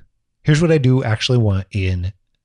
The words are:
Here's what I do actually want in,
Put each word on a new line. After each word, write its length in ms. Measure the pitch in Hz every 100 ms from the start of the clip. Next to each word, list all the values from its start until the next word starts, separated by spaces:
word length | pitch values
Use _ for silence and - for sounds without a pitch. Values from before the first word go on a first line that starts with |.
| - _ _ _
Here's 180 | - 151
what 100 | 170
I 60 | 156
do 260 | 127 131
actually 360 | 113 107 - 123
want 260 | 107 95 -
in, 420 | 101 92 90 92 - _ _